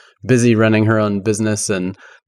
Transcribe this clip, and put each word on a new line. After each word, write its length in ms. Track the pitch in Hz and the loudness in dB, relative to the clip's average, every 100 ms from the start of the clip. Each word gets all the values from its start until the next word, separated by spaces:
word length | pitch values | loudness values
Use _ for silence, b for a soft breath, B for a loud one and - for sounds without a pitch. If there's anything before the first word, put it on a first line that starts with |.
| B B | B B
busy 300 | 98 123 120 | 0 2 2
running 300 | 110 110 110 | 2 2 2
her 160 | 107 110 | 2 0
own 200 | 104 101 | 0 -2
business 480 | 98 104 110 107 - | -2 -2 -2 -4 -4
and 280 | 95 92 95 B B | -4 -6 -8 B B